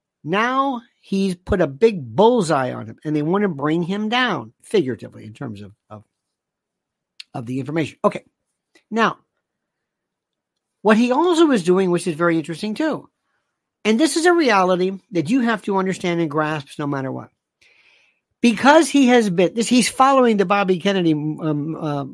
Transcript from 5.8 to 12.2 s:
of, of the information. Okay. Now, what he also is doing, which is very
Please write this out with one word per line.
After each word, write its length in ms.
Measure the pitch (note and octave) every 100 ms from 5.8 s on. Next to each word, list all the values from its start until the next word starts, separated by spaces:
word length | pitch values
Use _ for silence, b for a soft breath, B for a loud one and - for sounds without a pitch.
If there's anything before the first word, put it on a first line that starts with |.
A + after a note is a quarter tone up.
| -
of, 140 | G#2+ - _ _ _ _ _ _ _ _ _ _ - -
of 120 | C3+ A#2
the 140 | C3
information. 400 | C3 D#3+ B2+ -
Okay. 220 | G#3 - - _ _ _ _ _ b
Now, 300 | A3 G#3+ - _ _ _ _ _ _ _ _ _ _ _ _ _ _ _ _
what 160 | G3 A3
he 140 | A#3+
also 400 | B3+ F4 D#4+ E4
is 120 | A#3+
doing, 280 | E3+ F#3 F#3+
which 160 | F3 F3+
is 80 |
very 220 | D3+